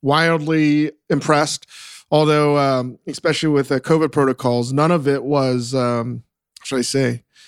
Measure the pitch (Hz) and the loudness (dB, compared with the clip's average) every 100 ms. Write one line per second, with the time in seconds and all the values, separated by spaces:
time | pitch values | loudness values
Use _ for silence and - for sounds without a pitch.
0 | 135 151 165 165 151 160 151 147 151 - | 0 2 2 0 0 0 2 2 0 -4
1 | - 151 147 147 151 - - - - - | -4 -2 2 2 2 -4 -12 -20 -20 -20
2 | - 151 151 151 147 143 139 131 127 113 | -2 2 4 2 2 2 2 0 -4 -10
3 | - - 170 143 160 147 127 175 - 160 | -12 -6 -2 -2 0 0 0 -2 2 2
4 | 156 147 135 127 127 120 120 139 160 175 | 2 2 0 0 0 -2 -2 0 2 2
5 | 139 139 127 143 131 123 120 131 120 120 | 0 -2 -2 0 0 -2 -4 -2 -2 -2
6 | 120 120 - _ _ _ - 131 120 135 | -4 -10 -14 _ _ _ -6 -4 -2 0
7 | 127 120 - _ | -2 -2 -10 _